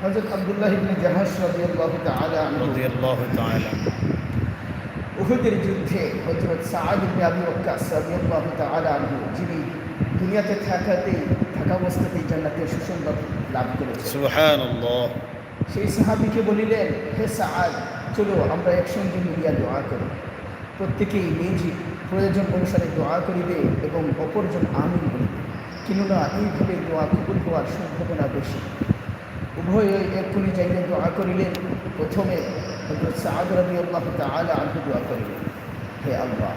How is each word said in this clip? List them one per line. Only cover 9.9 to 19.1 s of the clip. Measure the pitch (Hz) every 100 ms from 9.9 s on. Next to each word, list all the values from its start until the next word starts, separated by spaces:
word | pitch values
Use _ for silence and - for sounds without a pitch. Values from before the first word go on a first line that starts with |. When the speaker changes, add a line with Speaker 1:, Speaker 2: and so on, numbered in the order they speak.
| - - -
Speaker 1:
দুনিয়াতে | 185 208 208 202
থাকাতেই, | 196 180 190 180 202 - - - - -
থাকা | 185 180
অবস্থাতেই | 180 175 - 165 151
জান্নাতের | 160 156 160 160
সুসংবাদ | - - 175 151 135 - - -
লাভ | 131 123 -
করেছেন। | 131 113 -
Speaker 2:
সুবহানাল্লাহ। | 143 139 147 156 147 127 123 120 123 120 - - - - - -
Speaker 1:
সেই | 202 202
সাহাবীকে | - 208 214 214 233
বলিলেন, | 202 214 214 220 190 - - -
"হে | 214
সাআদ, | - 185 175 175 - - - - -
চলো | 202 190 -
আমরা | 180 180
একসঙ্গে | 180 180 220 190